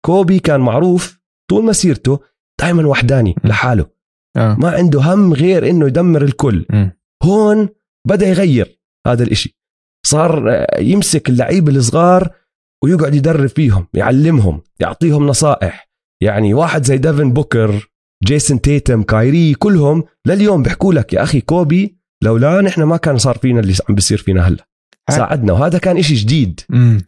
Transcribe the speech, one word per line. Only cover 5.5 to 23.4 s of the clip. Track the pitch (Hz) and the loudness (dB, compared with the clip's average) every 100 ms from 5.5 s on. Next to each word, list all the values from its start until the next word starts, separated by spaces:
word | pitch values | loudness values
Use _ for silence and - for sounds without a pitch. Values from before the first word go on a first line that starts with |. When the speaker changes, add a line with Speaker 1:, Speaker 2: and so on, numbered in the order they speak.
| 185 127 | 0 0
Speaker 1:
إنه | 170 143 | 0 0
يدمر | 135 175 156 | 0 0 2
الكل. | 143 - 143 95 - | 0 -2 -2 -2 -2
Speaker 2:
مم. | 104 95 - _ _ | -2 -2 -6 _ _
Speaker 1:
هون | 165 208 214 214 208 - _ _ - | 0 2 2 2 -2 -6 _ _ -4
بدأ | 151 190 | 0 0
يغير | 185 190 127 95 _ _ _ - | 0 2 0 -2 _ _ _ -4
هذا | 120 | -2
الإشي. | 120 104 - - _ _ _ _ - | 0 -2 -6 -14 _ _ _ _ -4
صار، | 151 170 160 113 | 0 0 0 0
آه، | 120 - - | -2 -2 -2
يمسك | 110 196 - 156 - | 0 0 0 -2 0
اللعيبة | 123 127 185 151 | 0 0 0 2
الصغار | 135 117 - 175 180 180 - _ _ _ _ | 2 0 2 2 2 0 -8 _ _ _ _
ويقعد | 139 180 147 147 | 0 0 0 0
يدرب | 143 160 131 | 0 0 0
فيهم، | - 147 95 87 | 0 0 0 -2
يعلمهم، | 90 98 127 156 151 98 76 - - | -4 0 2 2 2 0 -2 -10 -6
يعطيهم | 85 - 165 147 143 | -6 -2 0 2 0
نصائح. | 131 151 135 92 - _ _ _ _ | 0 0 -2 -4 -8 _ _ _ _
يعني، | 98 104 104 | -2 0 0
واحد | 117 165 151 | 0 0 -2
زي | 131 135 | 0 0
ديفن | 143 147 143 | 0 0 0
بوكر، | 117 117 117 110 101 - _ _ _ | 0 -2 0 0 -2 -8 _ _ _
جيسون | 95 147 - 131 | -2 0 0 -2
تيتم، | 139 143 139 117 | 0 0 0 -2
كايري، | 101 110 123 165 165 | 0 0 2 2 2
كلهم | 135 208 185 143 160 - _ - | 0 0 2 2 0 -4 _ -4
لليوم | 196 208 180 | 0 2 2
بيحكوا | 123 - 190 | -2 -2 0
لك: | 160 110 | 0 0
"يا | 95 | -4
أخي، | 120 139 | -2 -2
كوبي | - 170 156 170 202 - _ _ | -2 -2 0 0 -2 -8 _ _
لولا | 110 113 139 185 | -2 0 2 2
نحن | 196 175 | 0 0
ما | 151 165 | 0 0
كان | 160 131 | -2 0
صار | 135 | -2
فينا | 120 | -2